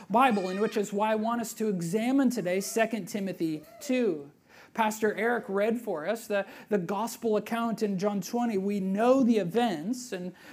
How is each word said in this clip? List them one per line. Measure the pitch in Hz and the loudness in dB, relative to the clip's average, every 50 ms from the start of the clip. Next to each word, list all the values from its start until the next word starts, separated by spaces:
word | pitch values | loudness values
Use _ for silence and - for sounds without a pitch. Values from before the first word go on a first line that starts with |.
| - - | -4 2
Bible, | 190 240 269 262 208 202 180 185 | 6 6 6 6 6 4 0 0
and | 185 196 | 0 0
which | 214 220 - | 0 0 0
is | 226 196 - | 0 -2 -2
why | 202 202 214 220 | -2 0 0 0
I | 220 | 0
want | 220 214 226 233 240 | 0 0 0 -2 -2
us | 226 - - | -4 -6 -6
to | - 220 214 | -2 -2 0
examine | 190 175 170 165 185 220 226 247 262 277 269 240 | 0 0 -2 -2 0 0 0 2 2 4 4 4
today | - 220 170 175 180 196 | 2 0 0 0 0 0
Second | 196 - - 220 226 220 240 214 175 | -2 0 0 0 0 0 0 -4 -6
Timothy | - - 208 190 190 180 - 170 160 156 151 - - - - | -6 -6 -4 -4 -4 -4 -2 -2 -2 -2 -4 -8 -14 -18 -8
two. | - - 254 254 240 202 165 147 143 143 - _ _ _ - - - - - | -4 0 0 2 2 2 0 -2 -6 -12 -18 _ _ _ -20 -20 -20 -6 -2
Pastor | - 220 214 214 - 220 214 180 | 0 0 0 0 0 0 0 0
Eric | 175 220 233 240 226 226 - | 0 0 0 0 0 -2 -2
read | 190 196 208 233 226 240 | -2 0 2 0 0 -2
for | 220 214 180 151 151 | -4 -6 -6 -4 -2
us | 185 220 220 - | -4 -4 -4 -2
the, | - 208 196 190 - - - - - | -2 -2 -2 -2 -4 -8 -16 -4 -2
the | 214 | -2
gospel | 196 170 165 202 196 226 226 - - - 226 214 | 0 0 -2 -2 -2 -4 -4 -6 -4 -2 0 0
account | 208 214 - 233 233 233 233 220 - 214 | 0 0 -2 -2 -2 -2 -2 -2 -2 -2
in | 202 196 | -2 0
John | 180 196 208 208 196 | 0 0 -2 -2 -2
twenty. | 185 - - 240 240 233 214 | -4 -4 -2 -2 0 0 0
We | 190 190 202 208 202 | 0 0 -2 -2 -2
know | 185 190 190 208 226 247 269 269 | -2 0 0 2 4 6 6 6
the | 254 226 233 | 6 6 4
events, | 208 185 170 180 233 240 226 175 147 160 208 254 247 - - 190 | 4 2 0 0 0 2 2 0 -2 -4 -4 -6 -6 -6 -8 -8
and | 180 180 180 - - - - | -8 -8 -8 -10 -14 -18 -18